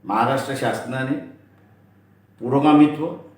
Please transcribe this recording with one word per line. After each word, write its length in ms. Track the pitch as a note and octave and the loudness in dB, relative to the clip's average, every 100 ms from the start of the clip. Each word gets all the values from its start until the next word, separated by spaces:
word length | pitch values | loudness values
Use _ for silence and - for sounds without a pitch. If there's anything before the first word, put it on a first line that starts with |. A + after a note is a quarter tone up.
महाराष्ट्र 520 | F#2+ G#2+ A#2+ C#3 C#3 C3 | -4 0 0 0 -4 -4
शासनाने 600 | A#2 - A#2 C3 C3 - - - _ _ _ _ _ _ _ _ _ _ | -4 -4 -8 -6 -4 -6 -8 -20 _ _ _ _ _ _ _ _ _ _
पुरोगामित्व 680 | A#2 C#3 D3+ D3 D3 - E3 - - | -2 2 4 6 6 4 -8 -10 -18